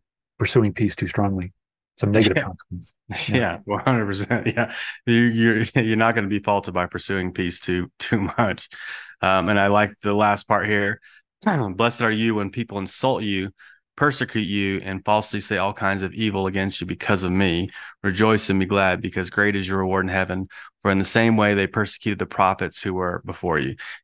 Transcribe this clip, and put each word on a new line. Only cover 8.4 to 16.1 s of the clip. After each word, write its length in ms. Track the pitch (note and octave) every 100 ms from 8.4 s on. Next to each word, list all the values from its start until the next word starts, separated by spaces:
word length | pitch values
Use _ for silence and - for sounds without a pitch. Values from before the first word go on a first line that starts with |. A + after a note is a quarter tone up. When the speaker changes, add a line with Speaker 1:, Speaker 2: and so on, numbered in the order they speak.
| A2 F2+ - - - - - -
Speaker 2:
Um, 260 | F#2 F#2+ F2+
and 100 | G#2
I 100 | G2+
like 220 | G#2 G#2 G#2
the 120 | G#2
last 320 | G2+ G#2 G2+ -
part 200 | G#2 G#2
here. 340 | G#2 G2+ A2 _ - _ _
<clears throat> 320 | A3 E3+ G#2
"Blessed 280 | F#2 A#2 A#2+
are 100 | A#2
you 240 | A2 A2+ G#2+
when 140 | G2+
people 280 | A#2+ A2 G2+
insult 440 | F#2+ - C3 G#2+
you, 260 | G#2 G2 G2 - - _ _ -
persecute 460 | D3 C3 B2 A2+
you, 380 | G2 G2+ G2 G2
and 200 | F#2+ F#2+
falsely 360 | - G#2+ G#2 G#2+
say 160 | - G2+
all 160 | G2
kinds 300 | G#2 G2 G2
of 100 | F#2+